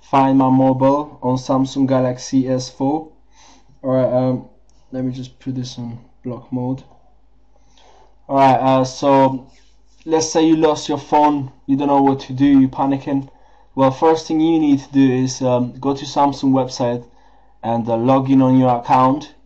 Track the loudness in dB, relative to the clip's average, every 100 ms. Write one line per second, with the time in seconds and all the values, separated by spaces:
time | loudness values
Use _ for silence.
0 | _ 0 2 2 4 2 2 2 2 0
1 | -4 -8 -6 -6 -2 -2 -2 -2 0 0
2 | 0 -4 -2 -2 0 -4 -6 -6 -4 -4
3 | -8 _ _ _ -20 -20 _ _ -4 -2
4 | 0 0 -2 -4 -8 _ _ _ _ -8
5 | -8 -8 -14 _ -10 -8 -10 -12 -14 -14
6 | -20 _ -14 -14 -10 -8 -6 -8 -12 _
7 | _ _ _ _ _ _ _ _ -20 -20
8 | _ _ -4 2 4 4 2 2 0 -2
9 | 2 4 4 0 -12 -20 -20 -20 _ _
10 | -4 -2 0 0 2 4 2 0 -4 -8
11 | 0 2 2 0 -6 -14 -4 -2 2 2
12 | 2 0 -6 0 4 4 4 0 -2 -2
13 | -4 -6 -6 -18 -20 _ _ 0 0 2
14 | 0 0 -2 0 2 2 2 0 0 2
15 | 2 2 -2 -2 -2 0 -2 -6 -6 -6
16 | -6 0 0 0 0 0 -2 -4 -4 -4
17 | -10 _ _ _ _ _ -6 -4 -2 -2
18 | 2 0 2 2 4 4 2 0 0 2
19 | 2 0 -6 -20